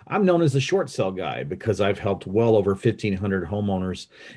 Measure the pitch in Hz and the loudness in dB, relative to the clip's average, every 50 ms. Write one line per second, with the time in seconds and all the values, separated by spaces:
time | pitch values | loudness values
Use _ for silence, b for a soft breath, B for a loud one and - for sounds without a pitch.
0 | B B 175 208 202 185 175 170 165 143 127 135 135 - 180 196 147 127 - - | B B -2 2 4 4 4 4 4 4 2 2 0 2 0 0 0 -2 -2 -2
1 | 101 95 92 92 85 71 58 62 69 73 92 - - 110 95 95 101 101 98 - | -2 -2 -2 -4 -4 -4 -4 -6 -6 -8 -8 -4 -2 -2 0 2 2 0 0 0
2 | - 101 95 - - 95 95 113 117 113 110 104 95 101 95 - - 117 101 - | -2 -4 -4 -4 -4 -2 0 2 4 6 4 4 4 2 0 0 0 0 0 0
3 | - 104 98 92 101 98 95 92 85 80 104 104 104 101 95 92 92 92 90 - | -2 -2 -2 -2 -2 -2 -2 -2 -4 -4 -4 -2 -2 -2 -2 -2 -2 -4 -6 -8
4 | - - B B B B B | -12 -18 B B B B B